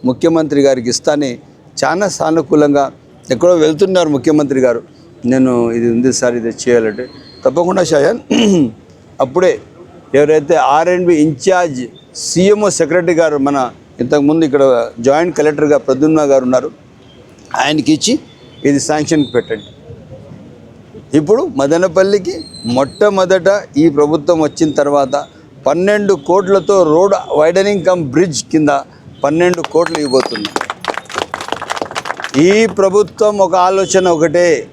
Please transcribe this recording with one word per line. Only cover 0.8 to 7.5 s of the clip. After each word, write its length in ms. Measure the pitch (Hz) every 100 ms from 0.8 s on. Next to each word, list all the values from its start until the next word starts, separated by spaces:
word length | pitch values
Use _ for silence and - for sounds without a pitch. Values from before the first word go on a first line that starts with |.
| 120
ఇస్తానే 360 | 117 - 147 139 120 - _ - -
చాలా 240 | 139 165 202 139
సానుకూలంగా 760 | 160 160 139 156 147 143 135 - _ - -
ఎక్కడో 200 | 127 175 180
వెళ్తున్నారు 460 | 156 156 196 180 165 139
ముఖ్యమంత్రి 440 | 117 151 143 131 127
గారు. 160 | 117 - - - - 120
నేను 220 | 131 131 123 117 117
ఇది 100 | 117 117
ఉంది 180 | 127 117
సార్, 160 | 123 120
ఇది 100 | 113 107
చేయాలంటే 420 | 123 120 110 107 123 - - -
తప్పకుండా 380 | 131